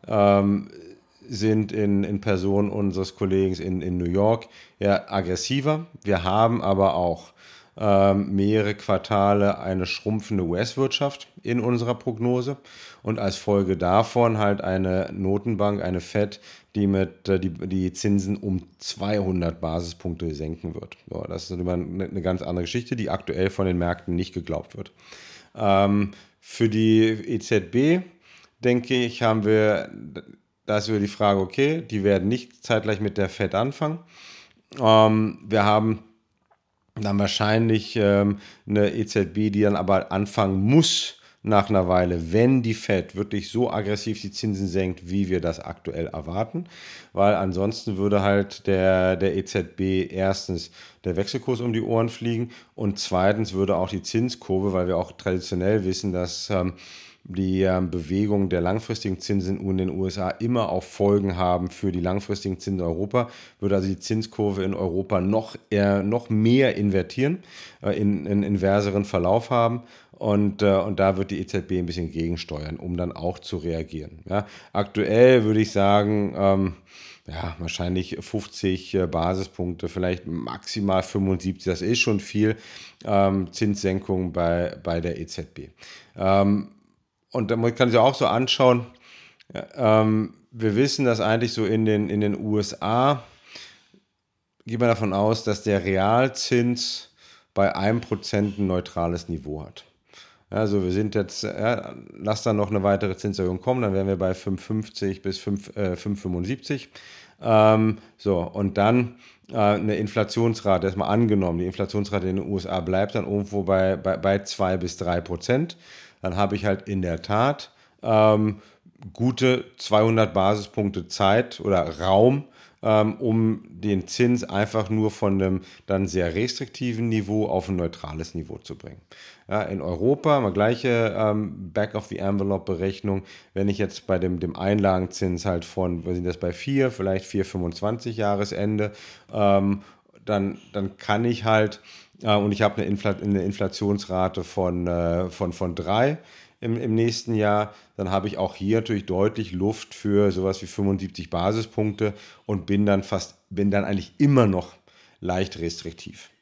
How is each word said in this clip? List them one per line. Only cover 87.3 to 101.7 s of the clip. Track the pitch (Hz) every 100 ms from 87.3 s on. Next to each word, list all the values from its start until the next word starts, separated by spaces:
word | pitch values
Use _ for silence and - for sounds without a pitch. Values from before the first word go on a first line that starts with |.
und | 131 107
da | 117
muss, | 117 117
kann | 123
sich | 113
auch | 120
so | 131 117
anschauen, | 110 127 - 127 123 117 - _ - - _ _
ja, | - - - 113 110
ähm, | 107 110 107 - _
wir | 120 110 104
wissen, | 135 - 131
dass | 113
eigentlich | 101 113 120
so | 117 104
in | 110 110
den, | 107 101
in | 104
den | 104 104
U | 107 104
S | 101 -
A | 87 117 135 139 - _ - - - - _ _ _ _ _ _ _ _ -
geht | 113
man | 120
davon | 113 107
aus, | 95 104 113 -
dass | 101
der | 107 98
Realzins | 90 95 98 117 131 131 - 123 120 120 - - - _ - - _
bei | - 98 -
einem | 101 117
Prozent | - 104 - 104 104 98
ein | 98
neutrales | 90 - - 85 85 85
Niveau | 82 69 76
hat. | 76 - - _ _ - - _ _
Ja, | 98
also | 107 101
wir | 90
sind | 92 107 107
jetzt, | 95 -
ja, | 107 - 107